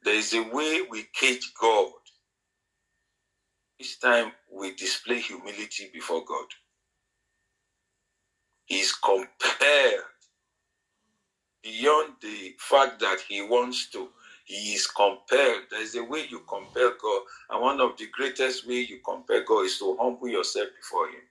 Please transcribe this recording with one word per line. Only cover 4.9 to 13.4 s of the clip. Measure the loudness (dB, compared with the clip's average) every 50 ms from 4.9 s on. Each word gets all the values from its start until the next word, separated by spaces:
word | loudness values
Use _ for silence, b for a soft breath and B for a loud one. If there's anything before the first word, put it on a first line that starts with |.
| -4 -4 -2 -4 -4 -4
humility | -4 -8 -10 -12 -14 -14 -12 -10 -12 -10 -10 -12 -12 -12 _
before | -14 -6 -4 -4 -4 -4
God, | -6 -8 -10 -10 -10 -18 _ _ _ _ _ _ _ _ _ _ _ _ _ _ _ _ _ _ _ _ _ _ _ _ _ _ _ _ _ _ _ _ _ _ _ _ _ _ _ _ _ _
he | _ -4 -2
is | 0 -2
compelled | -2 0 2 2 2 2 2 -4 _ _ -2 -2 0 2 4 4 6 6 6 6 4 2 -4 -8 -18 _ _ _ _ _ _ _ _ _ _ _ _ _ _ _ _ _ _ _ _ _ _ _ _ _ _ _ _ _ _
beyond | -12 -8 -2 2 4 4 4 2 0 -6 _
the | -12 -12 -12 -10 -12 -14 -14 _
fact | -4 4 4 4 4 4 0 -4
that | -2 -2 -2 -2 -4 -8
he | -8 -8